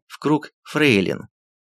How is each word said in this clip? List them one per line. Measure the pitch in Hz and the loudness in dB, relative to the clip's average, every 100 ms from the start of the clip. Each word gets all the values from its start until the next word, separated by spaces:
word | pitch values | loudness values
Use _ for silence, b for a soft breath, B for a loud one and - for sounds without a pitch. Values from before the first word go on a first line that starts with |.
| _ | _
в | - | -6
круг | 139 147 - _ | -2 -2 -2 _
фрейлин. | - 151 151 101 87 - - _ _ _ | -8 0 2 4 2 -4 -10 _ _ _